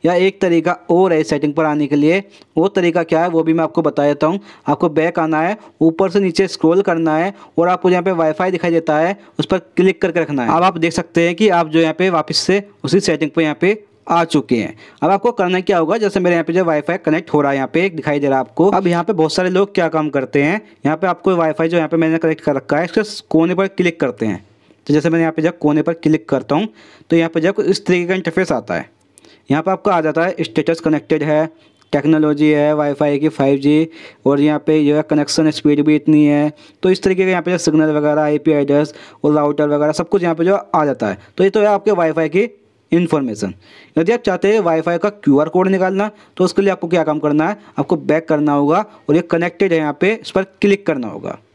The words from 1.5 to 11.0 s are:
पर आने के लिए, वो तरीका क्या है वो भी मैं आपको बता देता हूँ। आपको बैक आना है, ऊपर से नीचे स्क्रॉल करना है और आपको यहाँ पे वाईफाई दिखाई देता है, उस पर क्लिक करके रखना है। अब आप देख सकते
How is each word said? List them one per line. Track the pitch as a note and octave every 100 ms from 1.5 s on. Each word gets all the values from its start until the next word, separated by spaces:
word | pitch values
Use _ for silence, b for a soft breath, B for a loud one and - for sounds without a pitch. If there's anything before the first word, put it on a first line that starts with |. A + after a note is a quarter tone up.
पर | D3 D#3
आने | D3+ C#3+
के | D3
लिए, | D3+ F#3 G3 B B -
वो | F#3
तरीका | F#3+ F3 E3+
क्या | E3 D#3+
है | F3
वो | E3
भी | D#3+
मैं | E3
आपको | D#3 E3+
बता | D#3 D3
देता | C#3+ D3 D#3
हूँ। | G3 B B -
आपको | D3 F3
बैक | D3+ E3 E3+
आना | D#3+ D#3
है, | E3 G#3+ B _
ऊपर | D#3+ E3 F#3+
से | G3
नीचे | F#3+ - F#3+
स्क्रॉल | - D#3+ F3+
करना | G3 E3 E3 D#3
है | F#3 G3 B -
और | E3+
आपको | F3+ F#3
यहाँ | F3+
पे | F3+
वाईफाई | F3 D#3+ D#3 F#3
दिखाई | F3+ F3+
देता | E3 E3 D3+
है, | E3 G3 B -
उस | -
पर | F#3+
क्लिक | - - F#3 F3+
करके | F#3 E3
रखना | D#3 C#3+
है। | A#2+ D#3+
अब |
आप | F#3 F3
देख | E3
सकते | E3